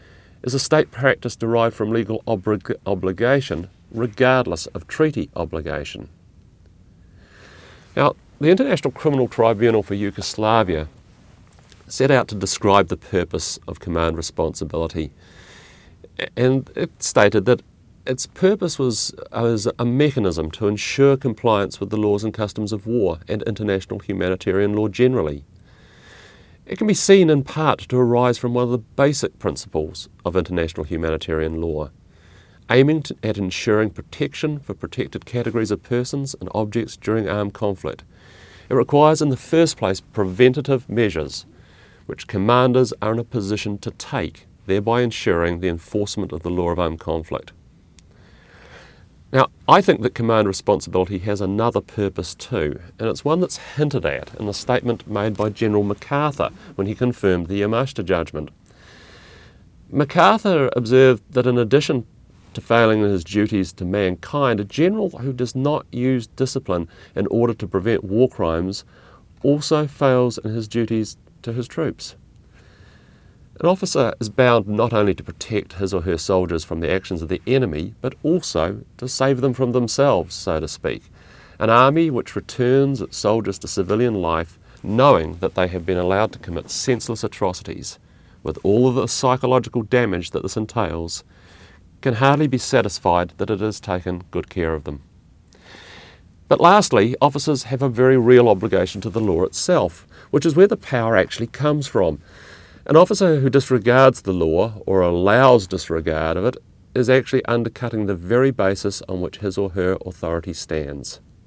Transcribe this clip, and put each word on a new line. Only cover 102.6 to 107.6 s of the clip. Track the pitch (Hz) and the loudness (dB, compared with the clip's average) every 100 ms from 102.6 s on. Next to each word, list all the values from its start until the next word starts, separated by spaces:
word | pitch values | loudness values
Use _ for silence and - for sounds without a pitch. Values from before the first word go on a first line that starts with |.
| - - - | -20 -12 2
An | 156 | 4
officer | 180 208 185 151 | 6 4 2 4
who | 135 | 4
disregards | 135 - 127 110 127 135 123 | 2 2 2 4 6 6 4
the | - | -2
law | 92 80 80 113 104 - | 0 2 2 0 -4 0
or | 95 | 2
allows | 87 87 95 117 135 120 92 | 2 2 4 6 6 6 2
disregard | 92 - 82 80 78 80 85 | -6 -4 -4 -2 -2 -2 -2
of | 110 | -2
it | - - - - 123 | -4 -12 -20 -6 -2
is | 123 | 2
actually | 131 123 131 - | 2 2 -2 0
undercutting | 120 | -2